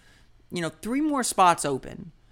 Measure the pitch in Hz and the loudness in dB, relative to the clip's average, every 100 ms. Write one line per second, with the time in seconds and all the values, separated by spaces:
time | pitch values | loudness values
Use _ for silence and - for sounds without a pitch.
0 | - - - - _ 175 165 - 208 269 | -20 -20 -20 -20 _ -6 -6 -8 -4 -2
1 | 311 277 233 - 185 160 143 131 - - | 0 0 -2 4 4 4 0 -2 -6 -16
2 | 170 - - | -18 -20 -20